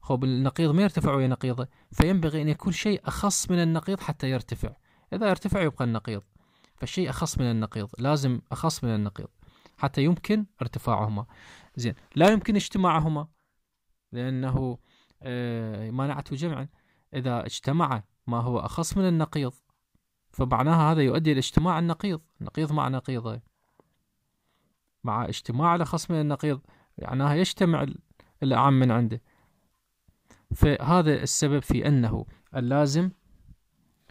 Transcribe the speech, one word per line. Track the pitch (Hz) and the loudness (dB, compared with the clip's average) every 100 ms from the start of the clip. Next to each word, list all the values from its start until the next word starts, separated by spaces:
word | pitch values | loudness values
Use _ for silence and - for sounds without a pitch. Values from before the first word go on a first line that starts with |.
خب | - 131 | -4 -2
النقيض | 131 127 135 - 165 | 0 0 0 2 2
ما | 156 | 4
يرتفع | 202 - 175 | 2 2 0
ويا | 139 131 | 2 2
نقيضه، | 127 131 123 127 _ - | 0 -2 -4 -6 _ -4
فينبغي | - 156 190 160 156 | 2 4 2 0 0
أن | 151 | 0
يكون | 151 - | -2 -2
شيء | 170 214 202 | -2 -2 -2
أخص | - - 202 - - | -4 -4 -2 -2 0
من | 175 | 2
النقيض | 165 160 - 190 | 2 0 -2 -6
حتى | - - 131 | -6 -6 -4
يرتفع. | 131 - 117 - - _ _ - | -4 -6 -8 -8 -10 _ _ -8
إذا | - 214 | -2 0
يرتفع | 185 202 202 | 0 0 0
يبقى | 160 - | -2 -2
النقيض، | 123 113 - 101 - _ _ _ _ - | -2 -4 -4 -8 -10 _ _ _ _ -12
فالشيء | 165 - 175 | -8 -4 -2
أخص | 131 165 - | -2 -4 0
من | 131 | 0
النقيض، | 113 107 110 101 - | 0 -2 -4 -8 -4
لازم | 131 151 135 120 - | 0 0 0 -2 -6
أخص | 123 165 - | -4 -4 -2
من | 120 | -2
النقيض | 110 104 - 104 _ - _ - - | -2 -2 -6 -14 _ -20 _ -20 -6
حتى | 139 - | -4 0
يمكن | 147 175 - 214 208 - | 2 0 0 -2 -2 -6
ارتفاعهما. | 120 - - 113 107 104 107 - - - - - | -8 -6 -2 -2 0 -4 -8 -14 -20 -20 -18 -8
زين، | 117 - - - | -6 -6 -6 4
لا | 180 | 4
يمكن | 220 - 208 | 4 2 0
اجتماعهما | - 196 180 160 156 151 156 _ _ _ _ _ _ _ _ | 0 0 2 2 0 -2 -6 _ _ _ _ _ _ _ _
لأنه، | 120 127 131 131 131 131 120 _ _ _ _ | -8 -4 -4 -2 -2 -2 -8 _ _ _ _
آه، | 135 123 120 117 113 104 110 | -10 -6 -6 -6 -6 -8 -6
مانعة | 123 139 139 - | -4 -4 -6 -8
جمعاً. | 135 165 139 139 _ _ _ _ | -6 -4 -4 -8 _ _ _ _
إذا | 135 127 120 | -6 -4 -4
اجتمع | - - - 151 151 120 - _ - | -4 -6 -2 0 0 -2 -8 _ -4
ما | 120 | -2
هو | 120 120 | -2 -2
أخص | - - 165 - | -4 -6 -2 0
من | 185 | 2
النقيض | 165 156 151 135 - _ _ _ _ _ _ _ | 2 0 -2 -4 -6 _ _ _ _ _ _ _
فمعناها | - 131 120 135 165 156 | -2 0 2 4 6 6
هذا | 160 | 6
يؤدي | 135 123 156 | 4 4 2
إلى | 135 | 2
اجتماع | - - 165 165 | 2 2 2 2
النقيض، | 170 165 208 175 - - | 0 -2 -4 -6 -10 -16
النقيض | - - 156 | -10 -4 -2
مع | 151 131 | 0 -2
نقيضه، | 131 - 127 113 113 - _ _ _ _ _ _ _ _ _ _ _ _ _ _ _ | -2 -4 -6 -6 -10 -12 _ _ _ _ _ _ _ _ _ _ _ _ _ _ _
مع | 123 110 | -6 -4
اجتماع | 123 - - 120 170 | -4 -6 -6 0 2
الأخص | 170 156 165 - | 2 0 -4 -2
من | 165 | -2
النقيض | 151 143 151 139 - _ _ - | 0 -2 -2 -4 -6 _ _ -14
معناها | - 131 143 | -6 -2 2
يجتمع | 147 185 - 180 156 | 2 0 2 2 2
ال-، | 135 - _ _ _ - | -2 -8 _ _ _ -4
الأعم | 135 117 135 135 | 0 4 6 6
من | 131 | 4
عنده. | 117 117 110 - _ _ _ _ _ _ _ _ _ _ - - | 4 2 -2 -12 _ _ _ _ _ _ _ _ _ _ -14 -8
فهذا | - 151 143 127 175 156 139 | 2 4 4 4 4 4 2
السبب | 127 - 147 143 | 0 0 0 0
في | - 123 - | 0 0 2
أنه | 143 117 113 - - _ 139 | 4 2 0 -6 -16 _ -6
اللازم، | 123 143 147 151 180 - _ _ - - _ _ _ _ _ | 0 2 2 2 0 -4 _ _ -20 -20 _ _ _ _ _